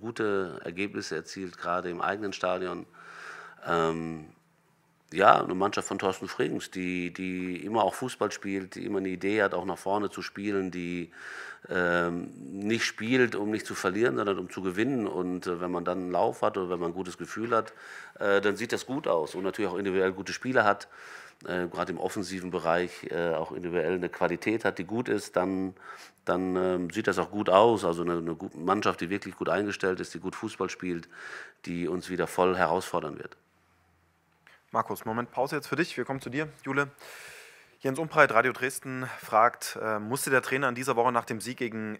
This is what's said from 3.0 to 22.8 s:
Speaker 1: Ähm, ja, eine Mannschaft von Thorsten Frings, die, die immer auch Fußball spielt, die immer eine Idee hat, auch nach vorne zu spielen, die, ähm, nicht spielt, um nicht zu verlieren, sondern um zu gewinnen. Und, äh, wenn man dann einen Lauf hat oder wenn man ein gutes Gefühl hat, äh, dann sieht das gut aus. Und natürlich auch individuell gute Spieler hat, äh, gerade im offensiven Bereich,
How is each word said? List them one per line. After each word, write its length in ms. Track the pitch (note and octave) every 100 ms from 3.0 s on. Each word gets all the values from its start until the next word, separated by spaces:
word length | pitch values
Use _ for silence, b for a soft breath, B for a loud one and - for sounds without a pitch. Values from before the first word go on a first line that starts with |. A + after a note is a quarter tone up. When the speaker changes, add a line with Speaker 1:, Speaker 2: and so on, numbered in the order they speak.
| B B B B B B -
Speaker 1:
Ähm, 600 | E2+ E2 E2 E2 D#2+ D#2+ - _ _ _ _ _ _ _
ja, 300 | - G#2 -
eine 120 | -
Mannschaft 340 | F#2 G2 G2+ -
von 100 | G2
Thorsten 300 | G2 F#2+ F#2+
Frings, 420 | - D3 D3+ -
die, 420 | F#2 F2+ F2+ F2
die 520 | E2+ F#2 F#2 F#2 F2
immer 200 | G2+ A2+
auch 100 | F#2+
Fußball 380 | - B2+ - G#2
spielt, 420 | - G2+ G2 F#2
die 120 | G2 F#2
immer 120 | G2
eine 120 | F#2+
Idee 320 | F2+ F#2+ G#2+
hat, 120 | G2
auch 100 | F2
nach 140 | F#2 E2+
vorne 320 | F#2+ G#2 G2
zu 120 | -
spielen, 480 | - G2 G2+ G2 F#2
die, 420 | F2+ F2 F2 E2+ B B B B B -
ähm, 600 | F2+ F2 F2 F2 F2 -
nicht 500 | - C2+ G2 G#2 A2+
spielt, 500 | - - A2 B2+ A#2
um 160 | G2+ G#2
nicht 160 | G#2+ -
zu 80 |
verlieren, 420 | G2+ F#2+ G2 B2+ B2+
sondern 220 | G2+ F#2
um 120 | F2+
zu 120 | -
gewinnen. 440 | F#2+ F2+ B2 C3 G2
Und, 400 | F2 F2+ F2+ F#2
äh, 140 | F2
wenn 100 | F2+
man 140 | F2
dann 140 | F2 F#2
einen 120 | F2+
Lauf 300 | F2+ A#2 -
hat 140 | G#2+ G2
oder 140 | F2+
wenn 100 | F2
man 100 | E2+
ein 40 |
gutes 240 | F2+ F2+ -
Gefühl 360 | E2+ G#2 A#2
hat, 180 | A2+ - - B B B -
äh, 220 | G2+ G2
dann 160 | G2+ G2+
sieht 160 | A#2
das 140 | G#2 -
gut 200 | C#3 D#3
aus. 280 | E2+ D2+
Und 100 | F2+
natürlich 260 | F#2+ G2 G2
auch 60 | F2+
individuell 360 | G2+ F#2+ F#2+
gute 200 | F#2+ F#2
Spieler 320 | - B2+ B2+
hat, 240 | G#2 G2+ - B B B B B
äh, 240 | - F2+ F2
gerade 240 | F2 F2+
im 60 | E2
offensiven 520 | F#2 A2 F2 F#2+ F2+
Bereich, 540 | F2 E2 F2